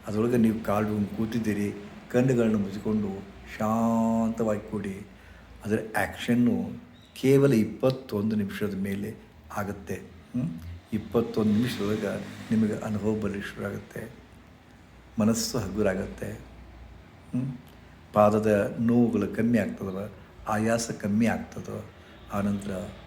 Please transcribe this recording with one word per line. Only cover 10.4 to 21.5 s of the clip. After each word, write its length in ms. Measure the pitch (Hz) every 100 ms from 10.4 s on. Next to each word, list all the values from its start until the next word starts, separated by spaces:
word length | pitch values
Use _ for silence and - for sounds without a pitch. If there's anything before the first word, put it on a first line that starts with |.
| 160 82 - - -
ಇಪ್ಪತ್ತೊಂದು 600 | 107 - 117 113 117 107
ನಿಮಿಷದೊಳಗೆ 600 | 104 123 - 101 107 101 101 - - -
ನಿಮಗೆ 220 | 110 107
ಅನುಭವ 400 | 107 110 107 107
ಬರ್ಲಿಕ್ಕೆ 420 | 107 101 101 - -
ಶುರು 120 | 101
ಆಗುತ್ತೆ, 440 | 104 - 110 110 - - - - - - - - - - -
ಮನಸ್ಸು 380 | 107 113 - 127
ಹಗುರಾಗತ್ತೆ. 760 | 98 101 98 95 95 - 104 110 - - - - - - - - -
ಹ್ಮ್? 240 | 123 139 - - - - - -
ಪಾದದ 640 | 107 104 107 107 101 107 -
ನೋವುಗಳು 480 | 117 120 117 107 98
ಕಮ್ಮಿ 300 | - 117 117
ಆಗ್ತದವ, 500 | 95 - 98 92 107 - - - -
ಆಯಾಸ 440 | 107 110 113 113
ಕಮ್ಮಿ 340 | - 104 107 113
ಆಗ್ತದ. 580 | 90 87